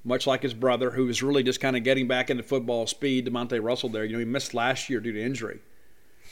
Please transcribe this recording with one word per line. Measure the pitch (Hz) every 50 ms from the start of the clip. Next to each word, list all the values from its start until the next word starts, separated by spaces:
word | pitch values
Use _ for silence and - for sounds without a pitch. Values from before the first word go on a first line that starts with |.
| -
much | 117 123 123 -
like | 139 131 127 139
his | 135 117
brother, | 110 131 131 123 117 131 127
who | 120 131 131 123
is | 117 113 127
really | 135 143 139 123
just | 123 123 -
kinda | - 135 127 123
getting | 113 131 135 135 131 120
back | 131 127 127 -
into | 139 123 110
football | - 135 135 120 120 120 117 113 110
speed, | - - - 139 131 127 123
Demonte | 123 120 120 123 117 123 117 107
Russell | 113 123 127 - 123
there. | 110 107 107
You | 110 110
know, | 117
he | 120
missed | 113 123 139 - - -
last | 120 117 127 131 127 - -
year | 135 113
due | 107 117 107
to | 104 110
injury. | 127 139 120 117 101 - - - - - - - - - - - - - - - -